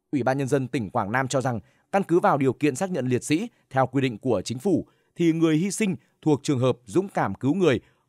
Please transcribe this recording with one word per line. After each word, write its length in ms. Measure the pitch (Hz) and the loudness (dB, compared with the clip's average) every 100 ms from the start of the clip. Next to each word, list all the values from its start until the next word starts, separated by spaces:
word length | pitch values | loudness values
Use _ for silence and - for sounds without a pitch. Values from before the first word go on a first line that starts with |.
| _ | _
Ủy 100 | 143 | -4
ban 160 | 117 135 | -2 -2
Nhân 100 | 135 | -2
dân 200 | 139 127 | -2 -2
tỉnh 220 | 147 98 | -6 -4
Quảng 220 | 120 98 | -4 -2
Nam 160 | 123 131 | -2 -2
cho 120 | 139 | -2
rằng, 200 | 127 113 - _ _ | -2 -6 -10 _ _
căn 100 | 202 | -2
cứ 180 | 190 170 | 2 2
vào 180 | 190 147 | 2 2
điều 140 | 135 | 2
kiện 240 | - 147 127 | 0 0 -2
xác 140 | 190 | -4
nhận 160 | 175 127 | -4 -2
liệt 180 | 120 | -2
sĩ 240 | - 156 233 _ _ | 0 -2 -4 _ _
theo 160 | 131 127 | -2 0
quy 140 | 139 | 0
định 180 | 131 104 | -2 -2
của 240 | 131 101 | -2 -2
Chính 160 | - 127 | -2 -4
phủ, 280 | 202 156 - _ _ - | 0 0 -2 _ _ 0
thì 160 | 170 | 2
người 240 | 160 165 156 | 4 4 2
hy 140 | 196 | 0
sinh 260 | - 214 156 _ _ | -2 -2 -4 _ _
thuộc 180 | 156 147 | 0 0
trường 160 | - 135 | 0 0
hợp 200 | 127 120 | 2 0
dũng 240 | - 139 190 | -2 -2 -2
cảm 260 | - 123 | -2 -2
cứu 200 | 98 127 | -2 0
người, 260 | 180 170 117 - _ | 0 2 0 -4 _